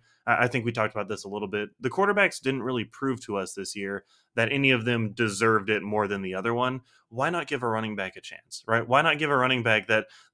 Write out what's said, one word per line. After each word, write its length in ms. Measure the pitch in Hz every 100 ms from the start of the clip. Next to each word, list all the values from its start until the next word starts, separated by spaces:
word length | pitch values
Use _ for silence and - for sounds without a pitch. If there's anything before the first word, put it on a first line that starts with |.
| _ _ -
I, 200 | 98 120
I 20 |
think 180 | 127 117
we 60 |
talked 240 | 117 107 107
about 120 | 98
this 160 | 104
a 60 | 98
little 180 | 101 101
bit. 220 | 104 101 -
The 120 | 120
quarterbacks 500 | 185 202 202 190 -
didn't 220 | 131 135
really 220 | 123 123 107
prove 380 | - 135 120 -
to 120 | 101
us 160 | 92
this 220 | - 95 104
year 300 | 98 98 - _ _
that 180 | - 113
any 200 | 139 135
of 140 | 123 113
them 260 | 117 110
deserved 560 | 101 113 95 113 110 98
it 140 | 107
more 240 | 98 107 101
than 160 | 101
the 100 | 95
other 200 | 92 107
one. 280 | 117 127 131 - _ _
Why 200 | 113 147
not 160 | 175 147
give 160 | 139
a 60 | 120
running 300 | 110 110 104
back 180 | 92 -
a 60 |
chance, 420 | - - _ - -
right? 220 | 117 113
Why 140 | 131
not 180 | 160 147
give 100 | 151
a 60 | 139
running 260 | 127 127
back 260 | 117 107 98
that, 200 | 110 107 - _